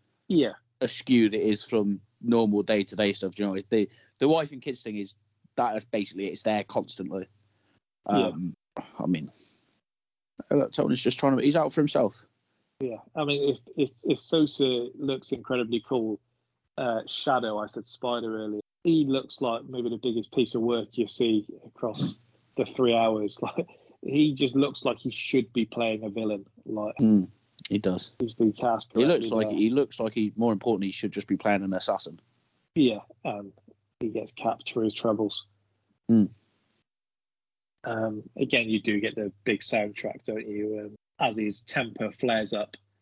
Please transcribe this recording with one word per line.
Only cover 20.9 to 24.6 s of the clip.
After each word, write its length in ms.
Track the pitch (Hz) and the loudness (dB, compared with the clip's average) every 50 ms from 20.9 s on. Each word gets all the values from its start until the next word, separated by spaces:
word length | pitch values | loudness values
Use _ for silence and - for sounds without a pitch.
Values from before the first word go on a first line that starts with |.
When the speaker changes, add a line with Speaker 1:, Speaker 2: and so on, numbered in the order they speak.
Speaker 1:
you 140 | - 120 110 | -2 -2 -2
see 400 | - - - 123 113 110 107 104 - - - - | -2 0 0 2 4 4 2 0 -2 -14 -18 -18
across 520 | - _ - 127 113 104 - - - - - _ _ _ _ _ _ - | -20 _ -6 -4 -4 -2 -2 -4 -4 -4 -8 _ _ _ _ _ _ -4
the 80 | - 120 | -4 -4
three 300 | - - - 127 120 117 | -2 0 2 4 4 6
hours. 440 | 113 113 113 110 107 107 101 - - | 4 4 4 2 0 -2 -4 -4 -4
<laughs> 40 | |
Like, 240 | 117 107 - - 170 - - _ _ _ - _ | -6 -6 -4 -6 -6 -8 -10 _ _ _ -20 _
he 300 | - - 135 151 151 151 | -8 -2 2 4 4 4
just 240 | 135 131 143 127 123 | 4 2 0 2 2
looks 260 | 135 | 2